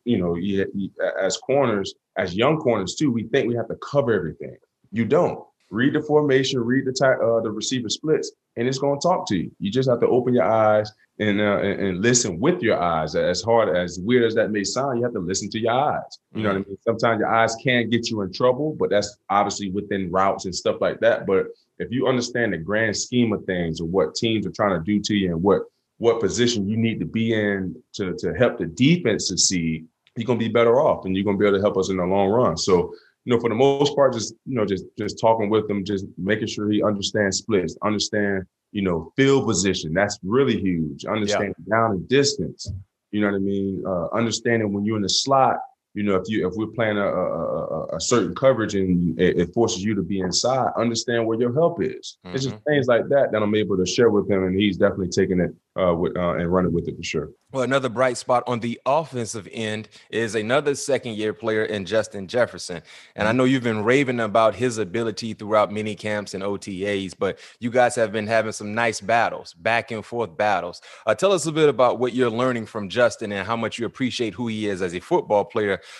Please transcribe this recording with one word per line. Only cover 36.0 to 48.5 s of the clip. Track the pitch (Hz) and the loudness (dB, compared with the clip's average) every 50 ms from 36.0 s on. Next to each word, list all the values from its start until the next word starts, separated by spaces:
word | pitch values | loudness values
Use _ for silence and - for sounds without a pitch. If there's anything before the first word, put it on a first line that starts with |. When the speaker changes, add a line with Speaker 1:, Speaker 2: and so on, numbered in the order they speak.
| 98 101 - | -4 -8 -10
Speaker 1:
making | - 90 95 107 107 113 | -6 -2 -2 0 0 -2
sure | 104 - - 104 104 | -4 -4 -4 -2 0
he | 107 104 - | 2 2 2
understands | 107 107 98 98 - - 110 104 98 95 - | 2 0 0 -4 -2 0 0 0 0 0 -4
splits, | - - 110 95 87 80 80 - - | -2 0 0 0 0 0 -4 -4 -4
understand, | 104 107 101 - - - 107 104 101 98 92 92 - _ _ _ _ - | -2 -2 -2 -4 -2 -2 0 0 0 0 -2 -4 -8 _ _ _ _ -6
you | 104 | -2
know, | 98 92 87 82 - - - | -2 0 0 -2 -4 -6 0
field | - 135 139 139 135 104 | 2 4 4 4 4 2
position. | 107 107 87 92 98 90 87 - 80 78 | 0 0 0 0 0 0 -2 -4 -2 0
That's | 92 101 101 - - - | 0 0 0 -2 -6 -4
really | 92 110 131 139 127 113 98 | 0 2 2 2 2 2 0
huge. | 92 95 90 82 80 76 71 73 - | 0 0 0 0 -2 -4 -6 -8 -6
Understand | - 101 110 104 101 104 95 104 98 92 - 82 | -4 -2 -2 0 0 0 0 0 -2 -4 -8 -6
Speaker 2:
Yeah. | 92 104 | -2 0
Speaker 1:
down | 113 113 113 104 | 2 2 2 0
and | 92 80 - | -2 -2 0
distance. | 123 139 139 139 - - 90 - - - - - 95 95 - _ _ _ _ _ | 2 2 2 2 0 -4 -6 -8 -8 -12 -14 -12 -12 -14 -14 _ _ _ _ _
You | - 104 | -2 0
know | 104 | 0
what | 101 101 | 0 0
I | 98 | 0
mean? | 98 98 98 98 98 98 95 90 - | -2 -2 -2 -2 -2 -4 -4 -6 -4
Uh, | 95 95 87 85 - - | -4 -4 -4 -4 -4 -2
understanding | 107 117 113 104 - - 120 117 113 110 104 101 | -2 -2 -2 -2 -2 0 0 0 2 0 0 -2
when | 101 101 | -2 -2
you're | 107 110 | -2 -2
in | 107 101 | -2 -2
the | 92 | -2
slot, | - - - 135 135 135 131 120 - - - - _ _ _ _ - | -2 -2 0 2 4 4 4 4 2 0 -4 -10 _ _ _ _ -8
you | 104 104 | -4 0
know, | 101 98 | 0 0
if | 92 92 95 | 0 0 0
you, | 107 107 80 90 | -2 -2 -2 -2
if | 90 | -2
we're | 107 110 - | -4 -6 -6
playing | - - 113 107 104 | -4 -2 -2 0 0
a, | 104 101 | 0 0
a, | 92 - 87 90 - - 82 80 55 60 - - - - 80 - - - | 0 0 0 -2 -2 -2 -4 -4 -4 -4 -4 -4 -4 -6 -6 -6 -6 -8
a, | |
a | 82 | -6
certain | - - 120 120 98 85 87 | -2 2 2 2 2 0 -2
coverage | - 135 135 | 2 2 2